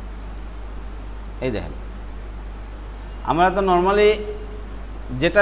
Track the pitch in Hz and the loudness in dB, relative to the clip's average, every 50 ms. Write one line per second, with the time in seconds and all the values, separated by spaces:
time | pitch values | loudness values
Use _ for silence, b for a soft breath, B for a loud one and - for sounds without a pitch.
0 | - - - - - - - - - - - - - - - - - - - - | -10 -10 -10 -10 -10 -10 -10 -10 -10 -10 -10 -10 -10 -10 -8 -8 -8 -8 -8 -10
1 | - - - - - - - - 127 131 110 95 87 78 - - - - - - | -10 -10 -10 -10 -10 -10 -6 -4 -2 -2 0 -2 -2 -4 -6 -8 -8 -10 -10 -10
2 | - - - - - - - - - - - - - - - - - - - - | -10 -8 -8 -8 -8 -8 -8 -8 -8 -10 -10 -10 -10 -10 -10 -10 -10 -10 -10 -10
3 | - - - - - - 131 165 180 190 180 202 196 190 180 175 180 190 202 208 | -10 -10 -8 -4 0 2 4 6 6 6 4 4 4 4 6 6 6 6 6 8
4 | 208 208 214 214 - - - - - - - - - - - - - - - - | 8 6 6 4 0 -6 -6 -8 -8 -8 -10 -10 -10 -10 -10 -10 -10 -10 -10 -10
5 | - - 123 127 151 175 - 208 | -8 -6 -2 2 2 6 8 8